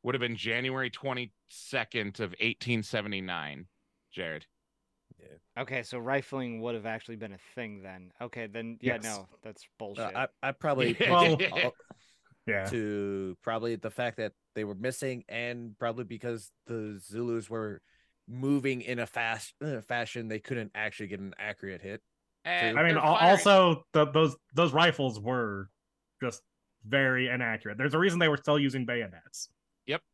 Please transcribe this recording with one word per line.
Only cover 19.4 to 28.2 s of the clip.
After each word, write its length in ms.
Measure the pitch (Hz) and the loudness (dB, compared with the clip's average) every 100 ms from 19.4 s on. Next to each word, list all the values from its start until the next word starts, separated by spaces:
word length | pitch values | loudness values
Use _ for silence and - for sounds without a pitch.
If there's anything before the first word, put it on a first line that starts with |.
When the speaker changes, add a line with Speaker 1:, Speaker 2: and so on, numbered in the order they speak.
| - _ | -8 _
Speaker 2:
uh, 180 | 151 127 | -6 -6
fashion, 460 | - 120 113 123 113 | -4 -4 -4 -6 -6
they 100 | 110 | -8
couldn't 320 | - 123 107 | -4 -6 -6
actually 320 | 107 107 - 101 | -4 -6 -6 -10
get 140 | 95 | -8
an 140 | 98 92 | -10 -8
accurate 420 | 104 104 95 92 | -10 -8 -10 -10
hit. 200 | 98 107 _ _ _ _ | -10 -12 _ _ _ _
Speaker 1:
And 340 | 160 175 175 139 | -4 0 0 4
Speaker 4:
I 40 | |
mean, 120 | 170 | 4
Speaker 1:
they're 100 | 156 | 6
Speaker 4:
al-, 120 | 151 165 | 4 6
Speaker 1:
firing 140 | 170 | 8
Speaker 4:
also, 560 | 196 202 190 180 160 - | 8 10 10 8 4 2
the, 140 | 156 147 | 4 4
those, 260 | 147 156 139 _ | 6 4 2 _
those 180 | 131 170 | 2 4
rifles 460 | 139 175 151 131 110 | 6 4 4 -2 -2
were 500 | 107 127 110 98 98 _ _ _ _ _ | -2 -2 -2 -4 -8 _ _ _ _ _
just 200 | 127 - _ _ _ _ 107 | -6 -6 _ _ _ _ 0
very 420 | 139 135 127 127 | 4 4 4 2
inaccurate. 480 | 123 117 110 107 104 | 0 -2 -2 -6 -2
There's 160 | 143 | 0
a 40 | 151 | 4
reason 200 | 190 | 4
they 100 | 170 | 4